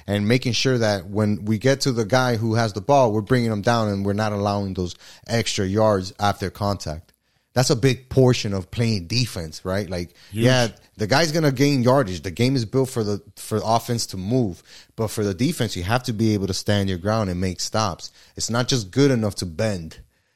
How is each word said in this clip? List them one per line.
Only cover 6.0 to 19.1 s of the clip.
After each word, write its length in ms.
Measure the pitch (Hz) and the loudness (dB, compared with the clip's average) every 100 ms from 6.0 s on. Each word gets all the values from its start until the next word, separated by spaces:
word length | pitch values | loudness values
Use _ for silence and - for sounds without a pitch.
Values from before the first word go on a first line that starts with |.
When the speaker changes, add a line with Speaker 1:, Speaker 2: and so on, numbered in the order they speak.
| 92 - | -2 -2
Speaker 1:
after 320 | 101 98 92 | -2 0 -6
contact. 600 | - 101 98 - 78 - _ _ _ _ | -4 -4 -2 -6 -10 -14 _ _ _ _
That's 180 | 117 127 | 0 2
a 40 | 131 | 2
big 320 | 135 123 - | 2 0 0
portion 460 | - 127 123 110 | 4 6 4 0
of 160 | 98 90 | -6 -6
playing 360 | - 117 107 85 | -4 -2 -2 -4
defense, 580 | 120 120 92 80 76 92 | -4 -4 -6 -10 -10 -4
right? 240 | 95 92 | -4 -4
Like, 240 | 90 87 _ - | -6 -8 _ -12
Speaker 2:
Huge. 140 | 107 117 | 0 2
Speaker 1:
yeah, 220 | 127 117 - _ - | 4 0 -4 _ -8
the 120 | 104 | 0
guy's 240 | 135 165 | 2 2
gonna 180 | 160 151 | 2 0
gain 300 | 127 143 143 | 2 2 4
yardage. 380 | 120 135 107 90 | 4 4 2 -4
The 100 | 87 | -8
game 240 | 82 123 135 | 0 0 0
is 80 | 110 | 0
built 220 | 131 131 | 0 0
for 140 | 120 | -2
the, 160 | 104 101 - - | -2 -4 -8 -18
for 240 | - 110 101 | -4 -4 0
offense 400 | 113 - 117 - | 0 0 -4 -4
to 100 | 92 | -8
move. 440 | 92 127 113 82 _ - - - | -2 0 0 -4 _ -20 -20 -6
But 120 | 110 | -6
for 140 | - | -2
the 100 | 104 | -4
defense, 420 | 90 135 - 113 - | 0 -2 -2 -4 -4
you 80 | |
have 200 | 90 120 | -2 -2
to 100 | - | -2
be 200 | 107 110 104 | 0 2 2
able 120 | 92 | 0
to 60 | |
stand 340 | 92 - 101 98 | -4 0 0 0
your 120 | 92 | -2
ground 300 | 95 110 101 | -2 -2 -2
and 100 | 90 | -2
make 180 | 92 90 | -4 -4
stops. 520 | - 107 104 82 - _ _ - | -4 -2 -2 -4 -12 _ _ -10
It's 120 | - | -4
not 180 | 117 123 | -2 0
just 220 | 131 95 | -2 -2
good 200 | 123 143 | 2 4